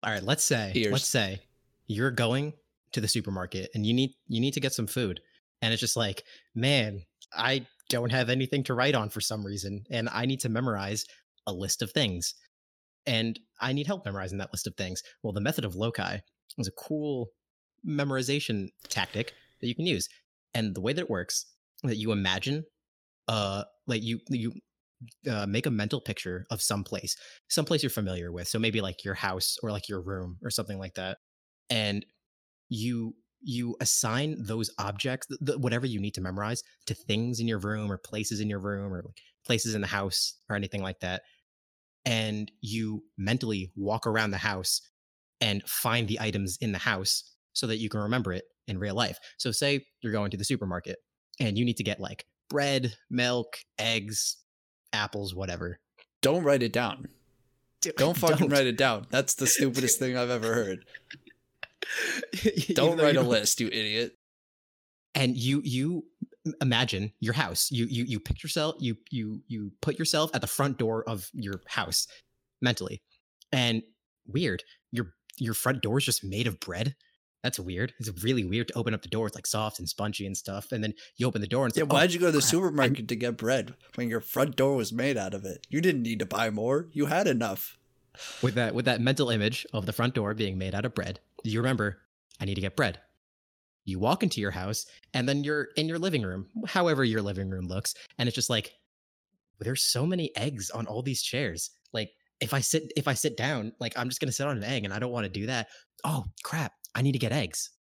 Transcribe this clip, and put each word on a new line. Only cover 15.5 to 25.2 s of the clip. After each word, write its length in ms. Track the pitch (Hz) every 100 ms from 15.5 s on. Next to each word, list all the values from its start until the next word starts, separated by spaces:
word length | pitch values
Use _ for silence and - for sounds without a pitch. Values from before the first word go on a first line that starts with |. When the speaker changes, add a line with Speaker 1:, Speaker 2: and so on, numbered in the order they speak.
| 160 117
Speaker 1:
of 100 | 87
loci 440 | 113 113 92 98 - _ _ -
is 100 | 101
a 40 |
cool 600 | - - 151 151 135 117 _ _ _ _ _ -
memorization 840 | 147 143 131 127 143 - 110 95 _ -
tactic 460 | - 92 104 117 - _ _
that 80 | 120
you 80 | 117
can 100 | 180
use. 220 | 113 - - _ _ _
And 200 | 120 110
the 80 | 92
way 120 | 98
that 80 | 147
it 80 | 170
works 360 | 101 87 - - _ _ -
is 60 | 135
that 80 | 107
you 140 | 107
imagine, 500 | 104 95 95 131 147 160 _ _ _ _ _ -
uh, 380 | 110 101 98 101 _ -
like, 160 | 117
you, 180 | 113 117 -
you, 240 | 131 113 - _ _ _ _ 120 _